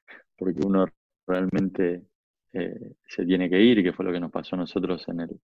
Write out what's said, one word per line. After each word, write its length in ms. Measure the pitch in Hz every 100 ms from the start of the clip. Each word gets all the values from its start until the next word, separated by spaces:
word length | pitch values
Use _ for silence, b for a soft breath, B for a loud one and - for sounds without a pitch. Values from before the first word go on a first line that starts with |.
| B B _ -
porque 240 | 92 78
uno 220 | 95 98 92 - _ _ -
realmente, 800 | 92 92 95 95 - 87 87 - _ _ _ _
eh, 420 | 120 90 95 - - -
se 200 | - 87
tiene 240 | 92 90
que 100 | 92
ir, 220 | 113 110
que 100 | 90
fue 120 | -
lo 80 | 92
que 80 | 87
nos 100 | 82
pasó 240 | 85 -
a 60 | 90
nosotros 460 | 85 92 90 87 -
en 120 | 85
el 100 | 82 85